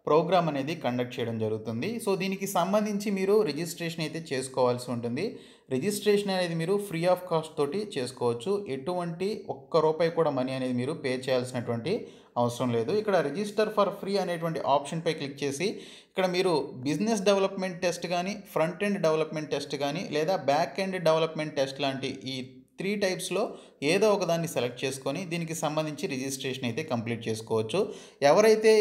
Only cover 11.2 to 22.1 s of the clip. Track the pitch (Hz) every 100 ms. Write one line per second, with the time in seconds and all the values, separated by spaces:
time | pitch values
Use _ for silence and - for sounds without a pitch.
11.2 | 131 127 123 123 113 117 147 214 - -
12.2 | - - 120 120 127 117 113 208 208 185
13.2 | 143 143 208 - 208 208 190 - 190 196
14.2 | 180 170 165 160 - 143 147 165 160 151
15.2 | 139 135 143 - 196 - - - - -
16.2 | 185 175 185 156 - 127 127 151 214 220
17.2 | 190 196 190 196 185 170 180 170 175 175
18.2 | 180 208 - 156 165 175 202 190 165 156
19.2 | 156 156 147 139 139 139 143 156 - 147
20.2 | 160 190 135 143 170 - 190 190 160 160
21.2 | 160 160 151 143 135 135 139 135 131